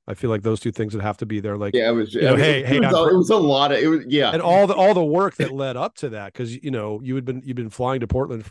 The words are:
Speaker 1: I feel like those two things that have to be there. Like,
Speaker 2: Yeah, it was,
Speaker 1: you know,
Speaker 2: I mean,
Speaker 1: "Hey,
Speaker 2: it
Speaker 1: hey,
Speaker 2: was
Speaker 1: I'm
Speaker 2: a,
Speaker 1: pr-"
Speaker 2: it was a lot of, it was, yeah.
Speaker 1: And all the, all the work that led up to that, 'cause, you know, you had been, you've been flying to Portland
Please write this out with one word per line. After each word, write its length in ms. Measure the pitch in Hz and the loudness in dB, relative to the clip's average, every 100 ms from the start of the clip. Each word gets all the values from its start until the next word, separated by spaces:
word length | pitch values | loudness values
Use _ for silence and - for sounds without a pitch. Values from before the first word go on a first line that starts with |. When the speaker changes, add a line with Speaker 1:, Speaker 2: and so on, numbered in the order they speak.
| - | -14
Speaker 1:
I 60 | |
feel 160 | 107 120 | -6 -2
like 140 | 107 | -2
those 160 | 107 110 | -2 -2
two 120 | 120 | -4
things 220 | 107 107 | -6 -6
that 80 | 104 | -4
have 160 | 104 101 | -6 -6
to 80 | 107 | -6
be 140 | 107 | -6
there. 180 | 104 104 | -6 -6
Like, 180 | 101 123 | -2 0
Speaker 2:
Yeah, 140 | 113 | 2
it 40 | |
was, 200 | 117 107 | 0 -2
Speaker 1:
you 80 | 117 | 0
know, 120 | 131 | 2
Speaker 2:
I 20 | 131 | 4
mean, 40 | |
Speaker 1:
"Hey, 160 | 156 139 | 4 2
Speaker 2:
it 40 | 127 | 0
Speaker 1:
hey, 120 | 135 | 2
Speaker 2:
was 80 | - | 4
Speaker 1:
I'm 60 | |
Speaker 2:
a, 100 | 160 | 4
Speaker 1:
pr-" 60 | 160 | 4
Speaker 2:
it 80 | 185 | 4
was 120 | 185 | 4
a 60 | 220 | 4
lot 340 | 151 139 143 | 4 2 2
of, 80 | 131 | 2
it 80 | 151 | 2
was, 180 | 160 123 | 0 0
yeah. 240 | 143 123 | 0 2
Speaker 1:
And 100 | 160 | 0
all 260 | 175 185 196 | 4 4 4
the, 80 | 185 | 4
all 180 | 190 | 4
the 100 | 185 | 4
work 320 | 156 165 196 - | 2 2 0 -2
that 140 | 135 | -4
led 260 | 135 135 123 | -4 -6 -4
up 180 | 233 - | -6 -6
to 120 | 139 | -8
that, 240 | 110 98 | -8 -12
'cause, 180 | - 120 | -8 -8
you 180 | 123 147 | -8 -6
know, 300 | 127 107 107 | -6 -6 -8
you 120 | 123 131 | -6 -6
had 100 | 127 | -6
been, 160 | 127 | -8
you've 120 | 131 123 | -8 -8
been 160 | 113 | -8
flying 300 | - 123 131 | -4 -2 -2
to 60 | 113 | -2
Portland 380 | 127 139 117 107 | -4 -4 -8 -12